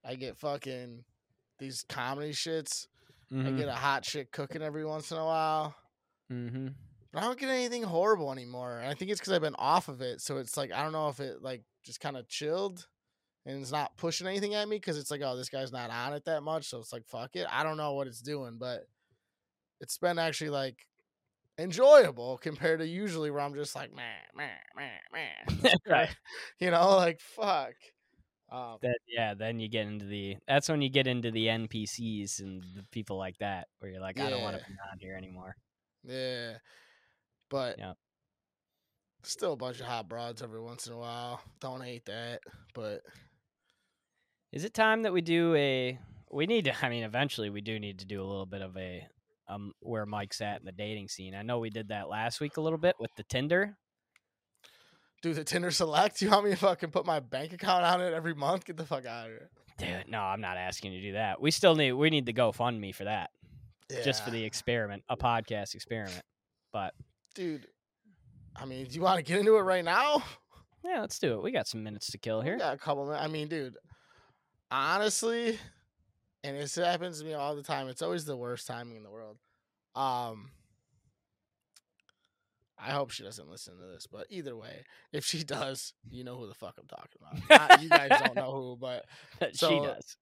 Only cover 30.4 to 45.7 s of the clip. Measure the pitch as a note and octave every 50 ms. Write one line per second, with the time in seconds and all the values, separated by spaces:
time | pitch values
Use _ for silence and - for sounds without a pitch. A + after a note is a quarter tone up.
30.4 | _ - C3+ C#3+ - - D#3+ D3 C#3+ C3 C3 C#3+ C3 B2+ B2 B2 A#2 A#2 A2 A2+
31.4 | A2 A2+ A2+ A2+ A2+ G#2+ A2 A2 G#2+ G2+ - - A#2 A2+ A2 G#2 G2+ G2 - -
32.4 | G2+ G2 F#2+ F#2 F2+ F2+ F#2 G2 F#2+ - - A#2 G#2+ - G2+ F#2+ F#2+ F#2+ F#2 _
33.4 | G#2+ G2+ G2 F#2 - _ _ _ - G2 F#2 F#2 F#2 F#2+ F#2+ - C#3 C3+ C3 B2
34.4 | A2+ G#2 F#2+ - - - G2 F#2+ G2 G2 F#2+ G2 G2 F#2+ F#2 F#2+ F#2+ F#2 F#2 F2+
35.4 | F#2 F#2 F#2+ _ _ _ _ _ _ _ _ _ _ B2 B2+ C3 C3 B2+ B2+ B2
36.4 | A#2+ A#2 A2 A2 _ - - - - _ _ _ _ _ _ _ _ _ _ _
37.4 | _ _ C#3 C#3 C3 A#2+ - - G#2 F#2 F#2 _ _ _ _ _ _ _ _ _
38.4 | _ _ _ _ _ _ _ _ _ _ _ _ _ _ _ _ - - - -
39.4 | - F#3 D3+ B2 C3 B2+ B2 A#2+ B2+ A#2+ B2 A#2 G#2+ F2 A2+ A#2 A#2 A#2+ A#2+ A2+
40.4 | C3+ A2+ A2 A2+ A2+ A#2 A#2+ A#2 - A#2 A#2 A#2 A#2 A#2 A#2 A#2+ A#2+ A#2+ A#2+ A#2
41.4 | - - - _ - C3 B2+ C3 B2+ B2 B2 A#2 _ - G2+ A2+ A#2 A#2+ A#2+ -
42.4 | - - - - - _ - B2 A2 G#2+ G#2 - - - - - - _ _ _
43.4 | _ _ _ _ _ _ _ _ _ _ _ _ _ _ _ _ _ _ _ _
44.4 | _ _ - - D#3+ A3 _ - A3 A3 A3 A3+ A3+ G#3+ F3+ F#3 E3+ E3 E3+ E3+
45.4 | E3+ E3+ E3 D3+ C#3+ C#3